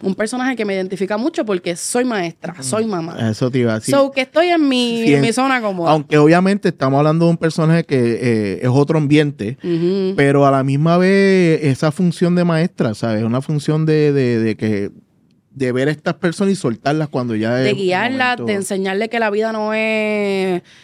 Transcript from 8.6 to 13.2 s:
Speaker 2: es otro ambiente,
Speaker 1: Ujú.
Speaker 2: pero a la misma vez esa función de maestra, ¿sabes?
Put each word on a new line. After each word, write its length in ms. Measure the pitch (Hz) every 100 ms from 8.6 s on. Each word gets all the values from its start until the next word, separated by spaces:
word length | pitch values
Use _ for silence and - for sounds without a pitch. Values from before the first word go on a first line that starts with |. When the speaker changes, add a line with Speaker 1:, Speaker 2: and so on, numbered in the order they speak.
Speaker 2:
es 60 | 123
otro 300 | 131 143 160
ambiente, 580 | 143 147 147 139 104 135
Speaker 1:
Ujú. 520 | 180 165 175 196 190 190
Speaker 2:
pero 300 | 139 139 139
a 40 |
la 140 | 135
misma 320 | 135 139 165 175
vez 640 | 185 196 196 190 170 160
esa 300 | 151 127 156
función 420 | 147 180 - 175
de 100 | 180
maestra, 500 | 175 160 175 - 143
¿sabes? 280 | 104 117 107